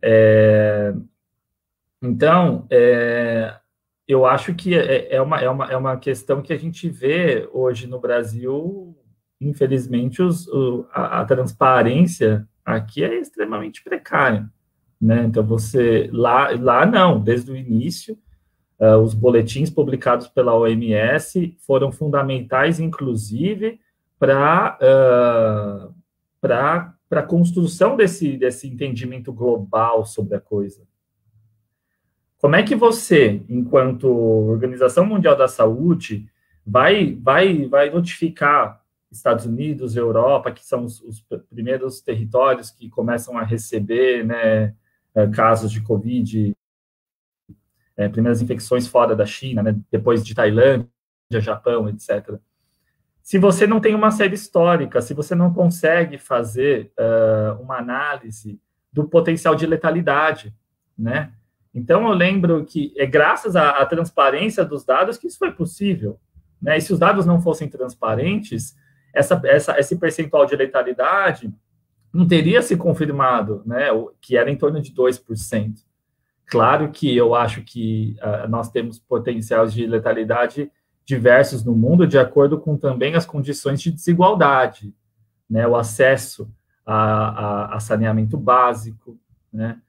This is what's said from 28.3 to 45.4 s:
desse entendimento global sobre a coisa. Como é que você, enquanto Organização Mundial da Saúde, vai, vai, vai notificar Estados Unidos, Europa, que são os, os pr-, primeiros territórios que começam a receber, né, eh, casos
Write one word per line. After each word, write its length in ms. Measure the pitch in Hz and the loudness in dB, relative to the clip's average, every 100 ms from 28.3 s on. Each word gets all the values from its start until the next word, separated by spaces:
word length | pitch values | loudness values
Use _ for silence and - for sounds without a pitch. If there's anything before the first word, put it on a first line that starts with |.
| 135 | -2
desse 320 | 127 123 139 | -4 -4 -14
entendimento 640 | 120 139 117 123 131 - | -10 -8 -6 -8 -12 -14
global 760 | 107 123 113 98 110 113 113 104 | -4 -2 -2 -2 -2 0 0 -2
sobre 300 | - 95 101 | -6 -6 -6
a 40 | |
coisa. 440 | _ 104 101 - _ _ _ _ _ _ _ _ _ _ _ _ _ _ _ _ | _ -6 -6 -12 _ _ _ _ _ _ _ _ _ _ _ _ _ _ _ _
Como 180 | 147 165 | 2 2
é 80 | |
que 120 | 208 254 | 2 4
você, 680 | 226 226 - 165 117 104 110 | 2 2 2 4 4 2 -6
enquanto 600 | 123 120 143 127 123 131 | -6 2 2 2 0 0
Organização 960 | 120 113 110 107 113 127 127 127 170 196 | 2 2 2 2 0 -2 0 2 4 2
Mundial 300 | 208 165 139 | 2 2 4
da 120 | 131 | 2
Saúde, 800 | - 110 117 165 170 - 104 107 _ _ _ - | 2 0 2 0 -2 -4 -12 -12 _ _ _ -2
vai, 480 | 113 147 208 165 | 2 4 2 0
vai, 540 | 117 120 143 196 165 135 | -2 0 2 2 2 0
vai 240 | 139 143 | 2 2
notificar 920 | 165 175 - 160 160 143 147 107 - _ _ _ | 0 -4 -4 -6 -2 0 2 0 -6 _ _ _
Estados 340 | - 127 113 117 | -4 -2 0 -2
Unidos, 500 | 117 151 135 127 113 | -6 -6 -6 -6 -2
Europa, 560 | 117 113 123 139 131 | 0 2 2 2 -2
que 140 | 120 - | -12 -6
são 180 | 123 | -6
os, 180 | 120 - | -6 -12
os 200 | 117 110 | -20 -20
pr-, 160 | _ - _ | _ -16 _
primeiros 500 | 117 113 131 131 127 | -12 -6 -6 -6 -10
territórios 720 | - 110 107 127 135 127 - | -8 -6 -2 2 2 0 -6
que 180 | _ 113 | _ -12
começam 480 | - 113 120 117 120 | -6 -4 -4 -6 -8
a 60 | |
receber, 840 | 110 113 107 113 101 117 127 123 113 | -6 -6 -6 -6 -4 0 0 0 -4
né, 480 | 117 113 110 107 - _ _ _ | -2 0 2 0 -6 _ _ _
eh, 140 | - 104 | 0 0
casos 440 | 107 | 2